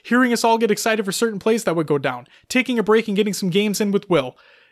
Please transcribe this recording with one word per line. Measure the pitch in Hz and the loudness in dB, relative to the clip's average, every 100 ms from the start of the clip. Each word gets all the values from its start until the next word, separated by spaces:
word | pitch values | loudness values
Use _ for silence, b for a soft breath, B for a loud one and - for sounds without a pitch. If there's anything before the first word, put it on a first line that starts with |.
hearing | - 240 254 | 0 2 2
us | 226 | 2
all | 233 226 | 2 2
get | 226 | 2
excited | 208 233 220 196 | 0 0 -2 -2
for | |
certain | - 233 202 | -2 -2 -2
plays | 220 233 | 0 0
that | 202 170 | 0 -2
would | 156 | 0
go | 147 | 0
down, | 135 123 123 b b | -2 -6 -14 b b
taking | 247 254 240 | -2 0 -2
a | |
break | 208 220 220 | 2 2 2
and | 196 | -2
getting | 214 | -2
some | 180 190 | -2 -2
games | 185 214 190 | 0 0 -2
in | 208 | -2
with | 196 - | -2 0
Will. | 165 127 - b b b | -2 -2 -10 b b b